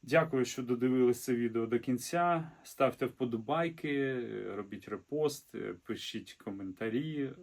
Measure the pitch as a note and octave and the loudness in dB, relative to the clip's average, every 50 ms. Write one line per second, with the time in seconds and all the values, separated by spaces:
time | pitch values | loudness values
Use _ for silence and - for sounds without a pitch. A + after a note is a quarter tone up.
0 | - - C3 D#3+ D#3+ D#3+ - C3 B2 B2 - - B2+ A#2+ B2+ A#2+ A#2+ C3 B2+ C3 | -4 4 4 4 4 6 2 0 0 0 0 -6 -2 -2 0 2 4 4 6 6
1 | B2+ B2 B2 A#2+ - - B2+ A#2+ A#2+ A#2 A2 A#2 A2+ A2 A#2+ A#2 A#2 - B2+ B2 | 6 6 4 2 2 0 0 2 2 0 0 0 0 2 0 0 2 2 -2 -2
2 | B2+ - - E3+ F3 F3 F3 E3 E3 D#3+ - - - - - - C#3 C3 B2+ - | -2 -2 0 2 2 4 2 2 0 -4 -10 -18 -20 -20 0 2 2 2 2 2
3 | C3+ A#2 - _ C3+ A#2+ A#2 A2+ A2 A#2+ C#3+ D#3+ E3+ E3 E3 D#3+ - D3+ C#3+ C#3 | -4 -4 -2 _ -2 -2 -2 -4 -2 0 0 2 2 0 -2 -4 -4 -2 0 0
4 | C3+ C3+ C3 B2+ A#2 A2+ A2 G#2 G#2 G2+ G2 G2+ G2+ G2+ - G2 - - G#2 F#2+ | 0 0 0 -2 -4 -4 -6 -6 -6 -6 -6 -6 -8 -8 -10 -12 -10 -8 -8 -10
5 | - _ C#3 D3 D#3 D3 D3 - - _ - - - G#2 G2 - _ - A2+ - | -8 _ -2 0 0 0 0 -2 -14 _ -10 -8 -6 -6 -8 -8 _ -8 -8 -6
6 | - - - A2 F#2+ - - _ - - G2 G2 G2 F#2+ F#2+ - A2 A2+ A2 B2 | -6 -8 -8 -8 -10 -10 -18 _ -8 -8 -8 -6 -8 -8 -6 -4 -4 -2 0 0
7 | D3+ D#3+ D#3 D3 C#3 C3 - - | -2 -2 -2 -4 -4 -4 -6 -10